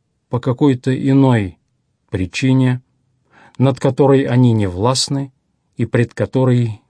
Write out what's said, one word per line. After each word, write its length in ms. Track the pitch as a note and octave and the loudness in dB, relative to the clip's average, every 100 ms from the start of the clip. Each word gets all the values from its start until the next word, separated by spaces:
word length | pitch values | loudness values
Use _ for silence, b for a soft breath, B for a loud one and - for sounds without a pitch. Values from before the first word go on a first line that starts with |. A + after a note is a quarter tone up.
| _ _ _ | _ _ _
по 100 | A#2+ | -6
какой-то 520 | C3 B2+ D3+ B2+ C3+ | -4 0 0 0 -2
иной 680 | C3 C#3 C3+ C3+ A#2+ F#2+ E2 _ _ _ _ _ | -4 0 2 4 2 -2 -10 _ _ _ _ _
причине — 720 | F#2+ F#2 - C3 C3 B2+ B2+ - _ _ _ _ b b b | -6 -6 -4 0 2 0 -2 -8 _ _ _ _ b b b
над 220 | B2+ C3 | -2 0
которой 440 | C#3 B2+ C#3+ C3+ | -2 2 2 2
они 300 | C3+ B2 B2 | 2 2 2
не 140 | A2+ G2+ | 2 -2
властны 640 | F2 A2 C3 - C#3 C#3 _ _ _ _ - | -2 -2 -2 -4 -6 -8 _ _ _ _ -10
и 80 | A#2 | -4
пред 280 | B2 A#2 | -2 -2
которой 680 | - G#2 C3+ C3 B2 A#2 G#2 _ | -4 -4 -2 0 0 -2 -6 _